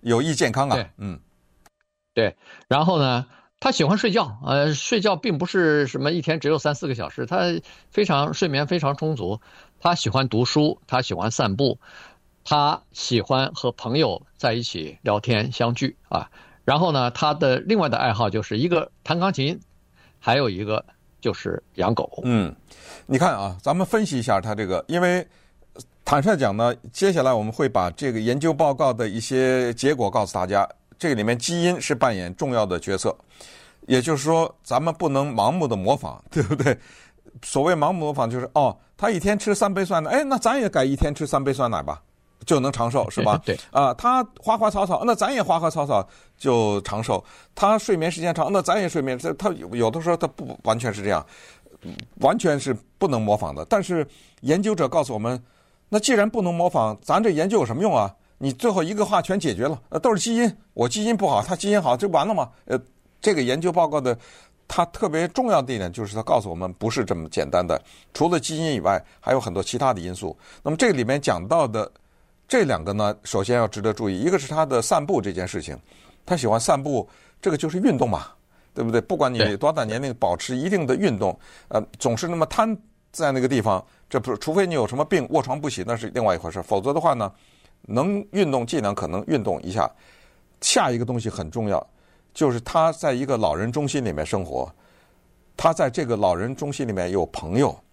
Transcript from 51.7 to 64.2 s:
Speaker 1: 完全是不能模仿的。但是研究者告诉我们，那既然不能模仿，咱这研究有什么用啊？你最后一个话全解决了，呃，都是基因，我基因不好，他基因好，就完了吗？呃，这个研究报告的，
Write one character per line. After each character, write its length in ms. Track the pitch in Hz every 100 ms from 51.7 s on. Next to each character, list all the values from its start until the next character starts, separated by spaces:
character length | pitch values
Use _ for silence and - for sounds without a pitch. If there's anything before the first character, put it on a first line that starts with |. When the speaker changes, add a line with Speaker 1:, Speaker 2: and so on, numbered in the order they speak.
| - - - - -
Speaker 1:
完 180 | 127 170
全 200 | 180 147
是 160 | 139 117 _ _
不 100 | 185
能 120 | 123
模 160 | 107 104
仿 180 | 80
的。 100 | 71
但 180 | 80 214
是 240 | 185 175 143 - _ _
研 220 | 120 160
究 120 | 208
者 140 | 208 -
告 140 | 170
诉 100 | 135
我 60 | 110
们， 240 | 110 127 - _ _ _ _
那 100 | 208
既 140 | 208
然 160 | 240 208
不 120 | 233
能 120 | 180
模 140 | 170 175
仿， 280 | 165 110 107
咱 200 | - 156
这 80 | 220
研 180 | 156 175
究 100 | 214
有 80 | 127
什 80 |
么 80 | 117
用 120 | 208
啊？ 200 | 143 98 - _ _
你 120 | 139
最 180 | 123 240
后 120 | 190
一 120 | 165
个 100 | 208
话 160 | 202 196
全 180 | - 208
解 140 | 160
决 140 | 92 127
了， 160 | 151 -
呃， 100 | -
都 160 | 262
是 80 | 214
基 140 | - 226
因， 200 | 240 - _
我 160 | - 120
基 140 | 208
因 120 | 214 226
不 100 | 190
好， 160 | 123
他 140 | 107 180
基 140 | 202
因 120 | 208
好， 140 | 156 123
就 120 | 202
完 140 | 165
了 80 | 165
吗？ 160 | 202 127 - -
呃， 140 | 127 - _ _ _
这 140 | -
个 80 | 180
研 180 | 123 135
究 120 | 170
报 160 | 170 160
告 120 | 151
的， 160 | 127 117